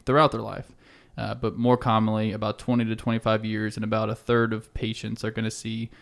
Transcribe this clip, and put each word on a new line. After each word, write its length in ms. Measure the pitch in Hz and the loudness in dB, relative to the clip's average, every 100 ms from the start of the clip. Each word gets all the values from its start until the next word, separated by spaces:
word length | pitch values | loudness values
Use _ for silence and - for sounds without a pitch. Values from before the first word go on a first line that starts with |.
| - | 2
throughout 260 | 135 151 | 6 6
their 80 | 113 | 2
life. 320 | 107 98 - - - - _ - | -6 -8 -12 -18 -20 -20 _ -8
Uh, 160 | 107 | -8
but 240 | 120 113 107 | -4 -4 0
more 180 | 120 120 | 4 4
commonly, 560 | 123 110 110 107 110 | 4 2 2 0 -2
about 260 | 107 107 - | -2 -4 -4
twenty 280 | - 120 113 | 0 0 0
to 100 | 110 | -2
twenty-five 480 | 120 113 113 110 | -2 0 2 0
years, 320 | 110 107 107 110 | 0 -2 -4 -4
and 80 | |
about 240 | 110 110 107 | -2 0 -2
a 60 | |
third 400 | 113 - 120 113 | -4 2 4 4
of 180 | 110 - | 0 -6
patients 500 | - 110 117 110 113 | -6 -4 -4 -6 -6
are 80 | 110 | -4
gonna 200 | 110 110 | -4 -4
see 400 | - 113 113 113 - | -4 -6 -6 -8 -12